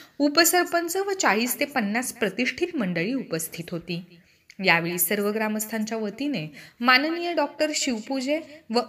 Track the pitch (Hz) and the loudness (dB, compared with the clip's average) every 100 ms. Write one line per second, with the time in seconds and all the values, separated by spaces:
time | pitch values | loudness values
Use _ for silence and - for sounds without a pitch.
0 | - - 285 302 339 359 349 339 339 381 | -20 0 2 4 4 4 2 0 0 -2
1 | 392 381 277 202 247 - 285 269 202 226 | -2 2 2 2 0 -2 -2 0 0 -2
2 | 254 - 208 185 247 - 349 330 190 170 | -4 -2 -2 0 -4 -2 -4 0 -2 0
3 | 180 269 - 165 - - 165 170 - 170 | 0 -2 -4 -6 -6 -10 -8 -8 -6 -8
4 | 185 170 _ _ _ - 190 170 170 175 | -8 -20 _ _ _ 0 4 4 4 0
5 | - 208 202 214 214 214 214 220 214 226 | 0 0 0 0 -2 -2 -4 -4 -4 -4
6 | 214 208 285 226 151 - - _ 240 254 | -6 -4 -4 -2 -6 -10 -20 _ 4 4
7 | 311 339 349 330 285 - 311 302 277 220 | 4 -2 -2 0 0 0 0 2 0 -2
8 | 220 269 254 302 311 - - 226 | -2 -4 0 -2 -2 -16 -2 0